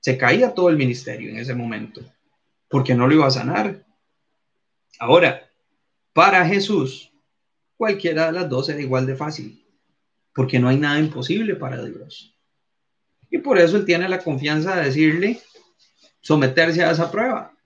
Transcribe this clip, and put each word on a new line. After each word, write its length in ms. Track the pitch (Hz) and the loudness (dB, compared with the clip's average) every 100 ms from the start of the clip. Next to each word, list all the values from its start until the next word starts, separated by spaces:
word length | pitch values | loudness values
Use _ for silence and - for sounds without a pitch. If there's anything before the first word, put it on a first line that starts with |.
se 160 | - 127 | -2 0
caía 360 | 123 214 247 | 2 4 2
todo 160 | - 180 | 4 2
el 80 | 156 | 4
ministerio 520 | 131 120 - - - | 0 -2 -10 -12 -12
en 80 | 113 | -12
ese 160 | 123 | -8
momento, 480 | 123 120 107 107 - 120 _ _ _ _ _ _ | -6 -6 -8 -10 -16 -20 _ _ _ _ _ _
porque 260 | 135 131 123 | -2 2 2
no 100 | 127 | 4
lo 100 | 156 | 4
iba 120 | 139 | 4
a 40 | |
sanar. 540 | 127 120 156 147 - _ _ _ _ _ _ _ _ _ _ _ _ | 0 -2 -4 -4 -6 _ _ _ _ _ _ _ _ _ _ _ _
Ahora, 520 | 117 160 165 - - _ _ _ _ _ _ | 4 4 4 0 -14 _ _ _ _ _ _
para 320 | - 185 185 165 | 4 4 6 2
Jesús, 640 | 202 196 202 131 - - _ _ _ _ _ _ _ | 0 0 -2 -2 -8 -20 _ _ _ _ _ _ _
cualquiera 520 | 220 196 175 156 160 | -4 -2 -2 0 -2
de 40 | |
las 180 | 170 165 | -2 -4
dos 200 | 127 135 | -4 -4
era 120 | 147 | -6
igual 240 | 135 127 131 | -4 -2 -2
de 120 | 131 | -4
fácil, 440 | 151 - 107 - _ _ _ _ _ _ _ | -8 -10 -16 -18 _ _ _ _ _ _ _
porque 240 | - 131 127 | -4 0 2
no 120 | 123 | 2
hay 80 | 135 | 2
nada 220 | 147 147 | 2 0
imposible 540 | 156 127 127 196 226 190 | -2 -2 -4 -2 -2 -4
para 280 | 147 123 | -8 -10
Dios. 500 | 120 104 147 - - _ _ _ _ _ _ _ _ _ _ | -12 -14 -18 -20 -20 _ _ _ _ _ _ _ _ _ _
Y 100 | - | -6
por 200 | 285 202 | 0 4
eso 160 | 170 202 | 4 4
él 100 | 185 | 0
tiene 220 | 170 185 | 0 0
la 120 | 185 | -4
confianza 580 | - 135 147 156 165 185 | -4 -6 -2 -2 -2 -2
de 80 | 143 | -2
decirle, 560 | 135 156 160 202 240 _ - _ _ _ _ _ _ | 2 0 2 -2 -4 _ -20 _ _ _ _ _ _
someterse 600 | - 156 131 143 165 165 | 0 2 2 2 2 2
a 100 | 165 | 0
esa 200 | 160 165 | 0 -2
prueba. 420 | 202 247 240 - _ | -2 -4 -4 -10 _